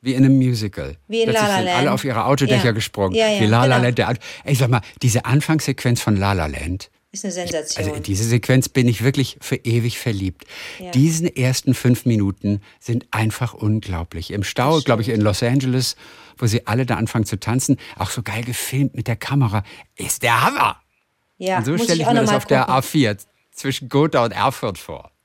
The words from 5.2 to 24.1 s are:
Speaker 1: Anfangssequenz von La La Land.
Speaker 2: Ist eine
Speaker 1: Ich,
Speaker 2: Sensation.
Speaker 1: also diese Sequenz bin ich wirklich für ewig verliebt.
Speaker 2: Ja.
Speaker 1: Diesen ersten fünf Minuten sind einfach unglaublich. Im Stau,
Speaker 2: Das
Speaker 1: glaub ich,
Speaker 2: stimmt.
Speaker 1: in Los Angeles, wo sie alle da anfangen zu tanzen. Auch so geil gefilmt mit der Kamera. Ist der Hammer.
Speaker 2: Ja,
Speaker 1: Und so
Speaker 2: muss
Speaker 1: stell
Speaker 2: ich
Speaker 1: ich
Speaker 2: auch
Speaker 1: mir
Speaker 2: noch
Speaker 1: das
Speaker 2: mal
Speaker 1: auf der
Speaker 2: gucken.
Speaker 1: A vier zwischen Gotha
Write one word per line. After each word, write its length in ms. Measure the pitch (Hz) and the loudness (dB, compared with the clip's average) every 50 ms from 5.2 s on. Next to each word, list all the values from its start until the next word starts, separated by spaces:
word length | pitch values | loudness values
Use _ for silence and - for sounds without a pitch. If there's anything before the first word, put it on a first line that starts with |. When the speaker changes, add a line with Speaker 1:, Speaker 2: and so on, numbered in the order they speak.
| - | 0
Speaker 1:
Anfangssequenz 760 | 123 120 147 147 - 160 151 - - 131 - - 127 120 - | 2 0 0 2 2 0 0 0 -2 -4 -2 0 0 0 0
von 160 | - 117 107 | 0 0 0
La 160 | 95 98 98 | 2 2 0
La 140 | 98 92 78 | 0 0 -2
Land. 440 | 76 73 - - 82 90 95 - - _ _ _ _ | -2 -4 -6 -6 -6 -6 -8 -10 -16 _ _ _ _
Speaker 2:
Ist 140 | - - - | -14 -10 -8
eine 80 | 196 170 | -8 -8
Speaker 1:
Ich, 160 | 185 175 170 | -6 -6 -4
Speaker 2:
Sensation. 340 | 165 156 151 - - - 98 | -6 -6 -6 -6 -6 -4 -4
Speaker 1:
also 140 | - 151 107 | -4 -4 -6
diese 240 | 95 - 98 95 113 | -4 -4 -2 0 2
Sequenz 460 | 113 117 120 - - 127 127 127 - | 2 2 2 2 4 4 4 4 2
bin 180 | _ 131 123 123 | _ 2 2 2
ich 160 | 117 - 110 | 2 2 0
wirklich 320 | 135 131 139 135 - - - | 0 2 0 -2 -2 -4 -12
für 140 | - - 131 | -6 -6 -6
ewig 420 | - _ 117 113 120 113 120 - - | -4 _ 0 0 2 0 0 -4 -4
verliebt. 480 | - 127 107 98 95 95 92 _ - - - - - - - - | -4 -4 -4 -2 -4 -4 -6 _ -18 -20 -18 -16 -16 -16 -16 -14
Speaker 2:
Ja. 120 | - - | -14 -2
Speaker 1:
Diesen 340 | - 127 143 165 160 160 165 | 2 4 4 4 4 0 -2
ersten 480 | 170 - - 127 127 131 - - 139 123 | -2 -2 0 0 0 0 0 0 0 0
fünf 320 | - - 123 123 - - | 2 2 2 2 2 2
Minuten 560 | 123 117 107 101 98 98 _ - 101 104 101 101 - - _ | 0 2 2 2 0 -2 _ -2 -2 -2 -2 -4 -12 -20 _
sind 300 | - - 117 120 - _ | -6 -4 -4 -4 -4 _
einfach 420 | - 110 110 110 - - 123 117 | -2 0 0 0 0 -2 -4 -6
unglaublich. 760 | - - 113 107 107 107 - - 92 82 85 - - 85 82 - | -4 -4 0 0 0 0 -2 -4 -6 -6 -6 -6 -8 -12 -10 -6
Im 120 | - 101 | -6 -6
Stau, 340 | 98 - - - 123 143 160 | -6 -4 -2 0 2 2 2
Speaker 2:
Das 80 | 160 135 | 2 4
Speaker 1:
glaub 140 | - 120 110 | 2 2 2
ich, 80 | 117 127 | 2 0
Speaker 2:
stimmt. 100 | 117 110 | 0 2
Speaker 1:
in 60 | 104 | 2
Los 180 | 107 98 - | 2 2 2
Angeles, 540 | - 120 123 143 131 131 123 131 123 - - _ - - - - - - - - | 0 2 2 2 2 2 0 0 -2 -2 -6 _ -16 -20 -20 -20 -20 -20 -10 -2
wo 80 | 127 | 0
sie 200 | 117 104 117 - | 0 0 0 0
alle 200 | - - 123 131 | 0 0 0 0
da 100 | 123 117 | 0 -2
anfangen 300 | 82 113 113 - 117 104 | -2 -2 -2 -2 -2 -2
zu 120 | - - 101 | -2 -4 -6
tanzen. 380 | - - 117 127 - - - - - - - - | -4 -2 -2 -2 0 0 -2 -2 -2 -20 -8 -6
Auch 100 | 90 92 | -6 -6
so 140 | - - | -6 -8
geil 200 | - - 98 110 | -8 -6 -6 -6
gefilmt 520 | 117 120 120 - - - - 131 143 127 - | -6 -6 -6 -6 -6 -4 -2 0 0 0 -2
mit 120 | - 107 | -6 -4
der 100 | - 113 | -4 -4
Kamera. 480 | - - - 127 143 131 107 101 110 98 - - - - _ _ | -6 -4 -2 0 0 0 2 0 -2 -6 -6 -14 -20 -20 _ _
Ist 260 | - - - - - | -12 -8 -8 -6 -2
der 200 | - 120 117 113 | 0 2 2 4
Hammer. 340 | 135 202 285 - 123 107 - - _ _ _ _ _ _ _ _ _ _ _ | 2 2 2 2 0 0 0 -4 _ _ _ _ _ _ _ _ _ _ _
Speaker 2:
Ja, 220 | _ 185 185 185 180 | _ -4 -2 -2 0
Speaker 1:
Und 80 | 107 | 0
so 60 | 127 | -2
Speaker 2:
muss 100 | 156 220 | -2 -2
Speaker 1:
stell 140 | 233 233 175 | 0 0 0
Speaker 2:
ich 40 | 165 | 0
Speaker 1:
ich 60 | 156 | 2
Speaker 2:
auch 60 | 226 | 2
Speaker 1:
mir 80 | 247 233 | 2 2
Speaker 2:
noch 20 | |
Speaker 1:
das 80 | 220 214 | 2 2
Speaker 2:
mal 60 | 208 202 | 0 0
Speaker 1:
auf 80 | - | 0
der 140 | - 147 131 | 2 2 2
Speaker 2:
gucken. 140 | 127 - 127 | 2 2 0
Speaker 1:
A 60 | 135 | 0
vier 360 | 131 - - 156 131 107 104 101 - _ _ _ _ _ | 0 0 0 2 2 2 0 -4 -10 _ _ _ _ _
zwischen 380 | _ - - 135 135 - 139 117 | _ -8 -6 -6 -6 -6 -8 -2
Gotha 340 | - 139 151 165 | 2 2 2 4